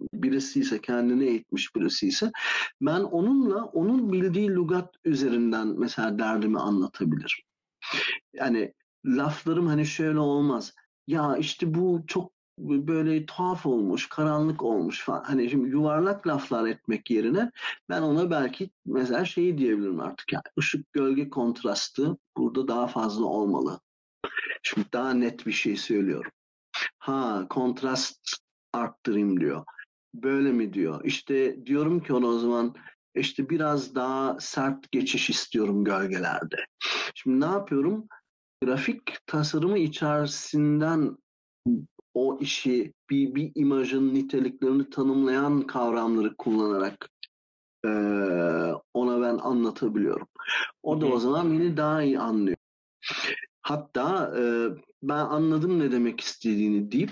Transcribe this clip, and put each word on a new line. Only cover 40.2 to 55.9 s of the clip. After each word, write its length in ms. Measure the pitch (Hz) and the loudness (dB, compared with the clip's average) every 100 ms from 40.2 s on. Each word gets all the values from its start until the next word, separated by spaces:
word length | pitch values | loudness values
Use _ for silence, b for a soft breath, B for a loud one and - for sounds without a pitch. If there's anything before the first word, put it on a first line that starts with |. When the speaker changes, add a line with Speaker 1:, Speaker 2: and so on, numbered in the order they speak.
| 147 - - 151 147 147 156 165 139 - _ _ _ _ - 117 - _ - | 0 -4 -4 2 4 4 2 2 0 -2 _ _ _ _ 0 0 -2 _ -8
Speaker 1:
o 240 | - 131 135 | -2 0 0
işi, 520 | 139 - 135 123 107 - - | -4 -2 0 0 0 -6 -2
bir, 260 | 139 139 131 | 0 2 0
bir 160 | 156 - | -2 2
imajın 580 | 139 135 123 135 135 | 2 2 2 2 2
niteliklerini 760 | 135 135 135 127 - 131 135 135 | 2 0 0 0 0 2 2 0
tanımlayan 720 | - 135 135 131 135 143 143 | 0 0 2 2 2 2 2
kavramları 760 | 131 131 120 117 113 113 107 - | 0 -2 -2 0 2 2 0 -2
kullanarak, 720 | - 110 107 101 95 98 - _ - _ _ _ _ _ 110 | 0 2 2 0 -2 -6 -16 _ -20 _ _ _ _ _ -4
e, 40 | 107 104 101 98 87 87 82 85 82 - | 0 0 0 0 0 2 0 -2 -4 -6
ona 280 | 123 123 123 | -2 0 2
ben 160 | 123 117 | 0 0
anlatabiliyorum. 880 | 123 123 113 107 113 107 90 - - - B B B - | 0 0 0 0 -2 0 0 0 -6 -12 B B B -8
O 180 | - 156 | -4 0
da 40 | 151 | 2
Speaker 2:
Hı 40 | |
hı. 40 | |
Speaker 1:
o 60 | 123 | 2
zaman 340 | 120 151 175 | 2 2 2
beni 240 | 160 175 151 | 2 2 2
daha 260 | 151 156 | 0 2
iyi 160 | 143 135 | 2 2
anlıyor. 380 | 117 110 101 87 _ _ _ _ B B B B B _ | 0 0 2 0 _ _ _ _ B B B B B _
Hatta, 720 | - 147 - - 139 185 113 76 | -6 -6 -4 -2 0 0 0 0
e, 40 | 120 117 117 - - - | 0 2 0 -2 -14 -10
"Ben 220 | 135 147 120 | -4 -2 0
anladım 540 | 151 160 156 175 175 | 2 4 4 2 2
ne 120 | 143 | 4